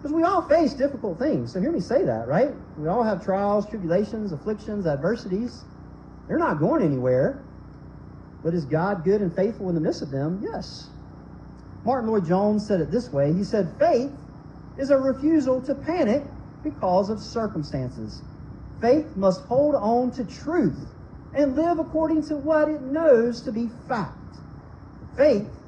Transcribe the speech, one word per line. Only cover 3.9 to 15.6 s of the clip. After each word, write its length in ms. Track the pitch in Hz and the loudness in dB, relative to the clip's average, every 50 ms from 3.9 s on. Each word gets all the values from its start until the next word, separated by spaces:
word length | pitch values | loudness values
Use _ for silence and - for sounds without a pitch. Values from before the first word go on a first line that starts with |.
| 170 190 214 - - 220 214 196 160 | 2 2 2 0 -2 -6 -6 -4 -6
afflictions, 540 | 139 - 208 214 214 - - 214 208 185 | -6 -4 -4 -4 -4 -6 -6 -4 -2 0
adversities. 760 | 165 143 135 143 190 233 233 - 202 180 202 240 240 - - - - - - - - - - - - - - - | 0 0 0 0 0 -2 -2 -4 -4 -4 -2 -4 -4 -8 -12 -18 -18 -18 -18 -18 -18 -18 -18 -20 -20 -20 -14 -8
They're 120 | - 196 302 | -2 0 0
not 200 | 403 466 190 147 | 2 2 2 2
going 240 | 151 202 302 320 214 | 2 2 2 2 2
anywhere. 560 | 156 139 127 123 127 127 127 143 226 277 - - - - - - - - - - - - - - - - - - - - - - | 2 0 2 2 2 4 4 4 2 0 -4 -12 -16 -18 -18 -18 -18 -18 -18 -18 -18 -18 -18 -18 -18 -18 -18 -18 -18 -14 -6 -4
But 120 | 160 170 | -2 -2
is 100 | 180 147 | -2 -2
God 400 | 127 147 156 170 196 208 180 151 | 0 0 0 0 0 0 0 2
good 180 | 185 202 214 202 | 2 2 4 2
and 100 | 175 170 | 0 0
faithful 360 | - 185 226 220 - 208 180 | 0 0 0 0 -2 -2 -2
in 60 | 170 | 0
the 60 | 160 | 0
midst 220 | 156 196 339 - - | 2 0 -2 -2 -4
of 80 | 147 | -6
them? 300 | 135 135 143 156 180 196 233 | -4 -2 -2 -2 -2 -2 -4
Yes. 460 | 427 453 - - - - - - - - - - - - - - - - - - - - - - - - - - | -6 -6 -6 -8 -10 -12 -16 -16 -16 -16 -18 -18 -18 -18 -18 -18 -18 -18 -18 -18 -18 -18 -18 -18 -18 -14 -6 -2
Martin 260 | 208 262 262 226 220 | 0 0 0 2 2
Lloyd-Jones 560 | 220 214 175 156 180 190 202 208 214 208 208 | 2 2 2 4 2 4 4 4 2 2 2
said 140 | - 208 180 | 2 2 2
it 100 | 151 143 | 2 2
this 220 | 165 247 240 - - | 0 -2 -2 0 0
way. 200 | 139 143 143 160 | 2 4 4 4
He 120 | 185 202 | 2 0
said, 240 | - - 214 190 156 - - | 0 0 0 0 0 0 2
"Faith 340 | 294 339 330 233 262 285 - - - - - - - - - - - - - | 4 4 4 4 2 0 -6 -10 -16 -18 -18 -18 -18 -18 -18 -18 -18 -14 -8
is 140 | - 277 262 | -4 2 4
a 80 | 285 269 | 4 4
refusal 640 | 262 269 254 262 277 311 330 311 254 262 254 262 | 6 4 0 2 4 4 4 6 6 4 2 2